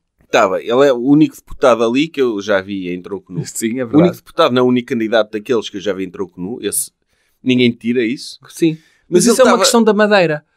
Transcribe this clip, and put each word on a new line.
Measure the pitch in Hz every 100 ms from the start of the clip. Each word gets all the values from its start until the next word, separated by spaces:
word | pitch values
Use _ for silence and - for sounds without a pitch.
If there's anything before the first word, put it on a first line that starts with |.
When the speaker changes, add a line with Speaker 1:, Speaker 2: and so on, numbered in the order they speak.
| _ _
Speaker 1:
Estava. | _ 131 104 92
Ele | 78 120
é | 143
o | 120
único | 127 147 151 -
deputado | - - 131 113
ali | 117 127 165
que | 143
eu | 127 101
já | 98 98
vi | 95 98 90
em | 90
tronco | 90 95 -
nu. | 87 -
Speaker 2:
Sim, | - 110 127
é |
Speaker 1:
O | 120
Speaker 2:
verdade. | 143
Speaker 1:
único | 175 -
deputado, | _ - 156
não, | 123
o | 127
único | 123 120
candidato | 131 110 110 107
daqueles | 107 104 117 98
que | 101
eu |
já | 92
vi | 92 92
em |
tronco | 87 90 -
nu. | 90 -
Esse, | 101 - - _ _ _ _ _
ninguém | 127 123 123
tira | 117 113 123
isso. | 113 139 - - -
Speaker 2:
Sim. | - 165 156 _ _ -
Speaker 1:
Mas | 175
Speaker 2:
Mas |
Speaker 1:
ele | 240
Speaker 2:
isso | 240
é |
uma | 247
Speaker 1:
estava | 190
Speaker 2:
questão | 185 233
da | 220
Madeira. | 208 208 208 165 147 _